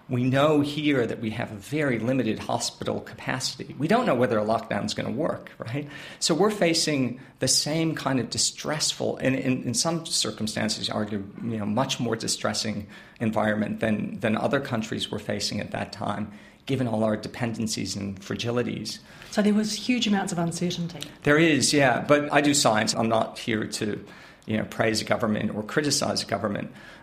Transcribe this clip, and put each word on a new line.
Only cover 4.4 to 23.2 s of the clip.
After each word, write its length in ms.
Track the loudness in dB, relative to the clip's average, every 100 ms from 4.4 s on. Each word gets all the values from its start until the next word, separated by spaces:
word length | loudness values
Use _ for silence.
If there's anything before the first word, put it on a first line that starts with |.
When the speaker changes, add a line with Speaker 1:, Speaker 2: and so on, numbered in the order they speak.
Speaker 1:
a 40 |
lockdown 420 | 2 0 0 -4 -4
is 80 |
gonna 180 | -4 -4
work, 400 | -2 -2 -4 -8 -12
right? 300 | -8 -6 -8 -12 -14 -4
So 160 | 0
we're 160 | 4 4
facing 720 | 4 2 4 2 2 0 -2 -12 -4
the 80 | 2
same 480 | 2 2 0 0
kind 240 | 0 0 0
of 100 | 0
distressful, 920 | 0 -2 -2 -4 -2 -2 0 -2 0
and 180 | 0 2
in, 260 | 2 0
in 120 | 0
some 300 | 0 0 0
circumstances, 840 | -2 -2 -2 -2 -4 -2 -2 -2 -4
argue, 320 | -2 -2 -4 -6 -8
you 140 | -6 -4
know, 80 | -2
much 340 | 0 0 -2
more 160 | -2 -2
distressing 720 | -2 -2 -2 -2 -4 -4 -8 -14 -18 -4
environment 580 | -2 0 2 2 0 -2
than, 400 | 0 0 -2 -2
than 180 | 0 0
other 220 | 2 0
countries 540 | -2 -4 -4 -4 -4
were 80 | -6
facing 400 | -4 -4 -2 -4
at 100 | -4
that 220 | -6 -6
time, 400 | -6 -4 -4 -6 -10 -20 -14 -4
given 200 | 0 0
all 160 | 2
our 140 | 2 0
dependencies 800 | -4 -4 -4 -2 -4 -2 -4 -4
and 240 | -6 -8
fragilities. 800 | -6 -4 -2 0 -2 -4 -6 -10 -14 -20 -8
Speaker 2:
So 100 | 2
there 120 | 4
was 200 | 4 2
huge 320 | -2 0 0 2
amounts 240 | 2 0
of 80 | -2
uncertainty. 640 | -2 0 -2 -2 -6 -8 -14 -4
Speaker 1:
There 140 | 4 6
is, 340 | 6 6 4
yeah. 320 | 6 6 4 4
But 260 | 4 6
I 100 | 4
do 120 | 6
science. 400 | 6 4 4 2
I'm 140 | 2 2
not 320 | 2